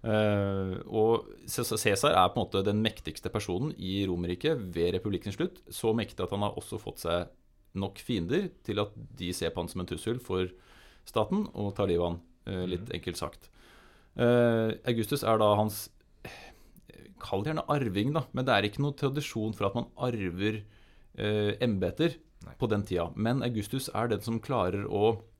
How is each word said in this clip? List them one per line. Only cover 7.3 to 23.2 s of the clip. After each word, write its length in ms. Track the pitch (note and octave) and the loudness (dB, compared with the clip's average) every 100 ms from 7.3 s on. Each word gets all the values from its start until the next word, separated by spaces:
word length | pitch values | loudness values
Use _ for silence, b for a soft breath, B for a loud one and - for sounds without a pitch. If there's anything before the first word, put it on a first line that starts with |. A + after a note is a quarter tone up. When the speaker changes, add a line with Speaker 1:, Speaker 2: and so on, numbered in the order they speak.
| - _ _ _ G2 | -14 _ _ _ -6
Speaker 1:
nok 240 | G2 - | -6 -8
fiender 500 | - A2+ E2+ D3+ F#3+ - | -4 -4 0 -2 -2 -8
til 160 | - G#2 | -6 -2
at 120 | G#2 - - - | -4 -6 -18 -8
de 160 | F2 | -6
ser 200 | F2 D#2+ | -2 -2
på 100 | F2+ | -2
han 60 | F2 | -6
som 120 | F#2 | -6
en 40 | F2+ | -6
trussel 340 | E2 - B2 | -4 -4 -4
for 280 | - F#2 F#2 - B B B B - | -2 -2 -2 -6 B B B B -4
staten 380 | A#2+ G#2+ G3 G#3 | 0 2 0 -2
og 220 | - G#2 G2 | -4 -6 0
tar 100 | G2 | 2
livet 140 | E2+ | 2
av 80 | F2 | 2
han, 120 | F2 - _ - | -2 -10 _ -8
eh, 180 | F#2 F2+ | -6 -4
litt 200 | F2 A2 | -4 -6
Speaker 2:
Mhm. 60 | F2+ | -6
Speaker 1:
enkelt 220 | F#2 E2+ | -6 -6
sagt. 320 | - - - B B B B B B - | -6 -8 -20 B B B B B B 0
Eh, 560 | A#2+ A#2+ A#2+ A2+ A2 A2+ - | 4 6 6 4 2 -2 -2
Augustus 340 | A#2 G#2 G#2+ | 0 0 0
er 140 | A2 A2 | 2 4
da 180 | G#2+ G#2 | 6 6
hans, 340 | G#2+ - - _ _ _ - B B B B - - - - - | 4 -2 -12 _ _ _ -18 B B B B -20 -20 -20 -20 -16
kall 240 | - G2 | -4 -2
det 80 | A#2 | 0
gjerne 120 | D#3 - | -2 0
arving 460 | D3 A#2+ F#2 A#2 | 0 2 2 2
da, 100 | D#3 C3 | 0 -2
men 120 | - C3 | -2 4
det 80 | G#2+ | 4
er 120 | G#2 | 4
ikke 140 | - | 0
noe 100 | C#3+ | -2
tradisjon 600 | C#3+ C#3 C#3+ - A#2 G#2+ G#2+ | 0 -2 -2 -4 -4 -4 0
for 120 | G2 | 0
at 80 | A#2 | 0
man 120 | A2 - | -6 -4
arver, 640 | B2+ A#2 F#2+ E2+ G#2 A2 G#2 b b b b - | -2 0 -4 0 0 0 -8 b b b b -4
eh, 360 | G#2 G#2+ G#2 G#2 | 0 2 0 2
embeter 540 | B2 G2+ F2+ - E3 - _ - - | 0 2 0 2 0 0 _ -20 -20
Speaker 2:
Nei. 80 | - | -4
Speaker 1:
på 100 | A#2+ | 0
den 140 | G#2 | 0
tida. 260 | G2+ F2 E2+ | 0 0 0
Men 280 | - | 0